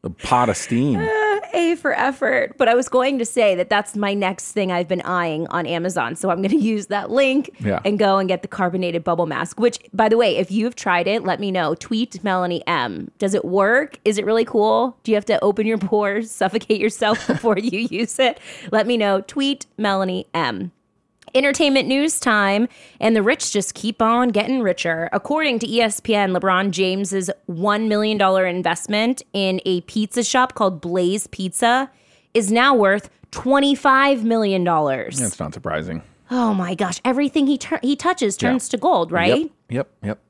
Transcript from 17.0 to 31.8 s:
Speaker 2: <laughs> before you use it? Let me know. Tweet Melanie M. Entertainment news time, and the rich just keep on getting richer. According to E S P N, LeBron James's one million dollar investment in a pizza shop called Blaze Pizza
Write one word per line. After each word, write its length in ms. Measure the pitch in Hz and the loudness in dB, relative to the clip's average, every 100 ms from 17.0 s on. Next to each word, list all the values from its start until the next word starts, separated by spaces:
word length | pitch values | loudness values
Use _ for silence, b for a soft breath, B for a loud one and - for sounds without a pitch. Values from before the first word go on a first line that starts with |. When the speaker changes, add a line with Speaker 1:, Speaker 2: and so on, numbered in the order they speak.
| 214 214 - | 0 0 -2
Speaker 2:
<laughs> 60 | |
before 240 | 151 226 196 | -2 0 0
you 200 | 226 190 233 | -2 -4 -4
use 260 | 180 226 - | -4 -4 0
it? 220 | 254 - B B 185 | 0 0 B B -4
Let 160 | 214 214 | -2 0
me 80 | 240 | 2
know. 240 | 208 196 | 2 0
Tweet 440 | - 285 277 277 - - | -2 -2 -2 -2 -8 -4
Melanie 500 | 208 196 185 185 - | -2 0 0 -4 -4
M. 380 | 165 139 98 175 _ _ _ _ _ - | -2 -2 -4 -8 _ _ _ _ _ -2
Entertainment 540 | 254 277 277 302 269 240 | 0 2 2 2 2 2
news 320 | 269 311 - | 0 0 0
time, 480 | 254 214 196 202 240 B B B | 2 2 2 2 -2 B B B
and 160 | 220 226 | 2 4
the 80 | |
rich 300 | 202 311 - | 2 0 0
just 200 | 208 185 | -2 -4
keep 280 | - 220 214 | -6 -8 0
on 280 | 220 240 247 | 2 2 2
getting 300 | 202 240 262 | 0 0 0
richer. 460 | 208 175 170 165 165 | 0 -2 -2 -4 -2
According 460 | 202 - 302 302 233 | -4 -2 -2 0 -2
to 80 | - | -2
E 120 | 233 | 0
S 220 | 226 208 | 0 0
P 120 | - | 0
N, 200 | 208 196 | 2 2
LeBron 380 | 180 190 185 196 | 0 2 2 0
James's 580 | 170 190 190 196 196 185 - - | 0 0 0 -2 -4 -4 -8 -8
one 420 | 165 202 208 220 | -2 0 0 0
million 300 | 208 214 214 | 0 0 2
dollar 280 | 190 190 185 | 2 2 2
investment 760 | 180 170 170 - 208 233 254 - | 0 -2 -4 -4 -2 0 -2 -6
in 300 | 202 190 185 185 | -4 -2 -2 -2
a 140 | 180 | -2
pizza 420 | - 220 208 240 226 | -2 -4 -2 -2 0
shop 300 | 254 254 - | 0 0 0
called 260 | 202 170 | -2 -2
Blaze 460 | 170 185 180 202 - | -4 0 0 0 -6
Pizza 600 | - 185 - 233 254 | -8 -6 0 2 2